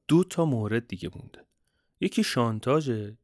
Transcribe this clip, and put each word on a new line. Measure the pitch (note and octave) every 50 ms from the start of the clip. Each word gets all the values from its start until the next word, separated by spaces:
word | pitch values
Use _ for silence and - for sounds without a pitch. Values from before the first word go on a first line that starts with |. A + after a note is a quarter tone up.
| _ -
دو | C#3+ E3+ F#3
تا | F3+ - - E3+
مورد | D#3+ C3+ A2+ G#2+ G#2 G#2+ A#2 A#2
دیگه | - - F2+ - E2+ -
مونده. | - - - - - - _ _ _ _ _ _ _ _ _ _ -
یکی | - F#3+ - - G#3+
شانتاژه، | - - C3 A#2+ A#2 A2 G#2+ - B2+ C3+ D#3 D#3 C3+ A#2 A2 G#2 G2+ A2 -